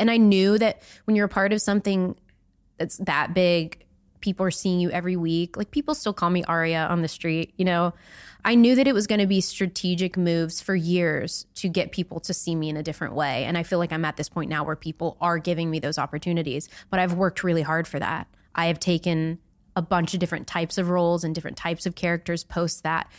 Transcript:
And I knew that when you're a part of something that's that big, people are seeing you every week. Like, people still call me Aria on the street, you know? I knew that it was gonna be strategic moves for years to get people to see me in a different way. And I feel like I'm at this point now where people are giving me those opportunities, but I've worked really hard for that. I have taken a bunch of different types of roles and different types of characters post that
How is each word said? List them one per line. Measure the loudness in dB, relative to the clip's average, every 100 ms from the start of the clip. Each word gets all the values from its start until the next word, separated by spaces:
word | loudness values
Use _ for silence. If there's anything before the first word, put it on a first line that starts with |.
And | 4
I | 6
knew | 6 8 6 4
that | 2 0 -12 -8
when | 0
you're | 2 2
a |
part | 2 2
of | 2
something | 2 0 2 0 0 -6 _ _ _ _ _ -8
that's | -6 -4
that | -2 0 0
big, | 2 4 2 0 -10 _ _ _ -8
people | -4 0
are | 0
seeing | 0 0 2
you | 2
every | 0 -2
week. | -2 0 0 -2 -4
Like, | -4
people | -4 -2
still | -2 -4
call | -2 0
me | 0
Aria | 0 0 0 0 0
on | 0
the | -2
street, | -4 -2 -2 -4 -2
you |
know? | 0 2 0 -2 -16 -20 -20 -4
I | 2 6
knew | 8
that | 6 4
it |
was | 4 2
gonna | 2 4
be | 2
strategic | 0 -2 -4 -2 -2 0 -2 0
moves | 2 2 0 -4
for | -2
years | -2 2 2 2 0 -4 -8 -10
to | -6 -2
get | -2 -2
people | -4 -6 -6
to | -6
see | -6 -2 -2
me | -2
in | -4
a |
different | -6 -6 -6
way. | -2 -2 -2
And | -2 -4
I |
feel | -2 -2
like | 0
I'm | -2
at | -4 -4
this | -6
point | -6 -4
now | -4
where | -4 -6
people | -8 -6 -6 -2
are | -2 0
giving | -2 -2 -2
me | -2
those | -4 -4
opportunities, | -4 -4 -2 -2 -2 -6 -8 -16 -4
but | 0
I've | 0
worked | 2 0 0
really | 0 0
hard | 0 -2 -2
for | -4
that. | -4 -6 -8 _ _
I | -2 0
have | 0
taken | 0 0 0 0 -2 -6 _ _ _ -4
a |
bunch | 0 0 0
of | -2
different | -4 -4 -6
types | -4 -4 -2
of | 0
roles | 2 2 0
and | -2
different | -6 -8 -8
types | -6 -4 -6
of |
characters | -2 -2 -2 -2 -6
post | -4 -4 -4 -4
that | -4 -4 -6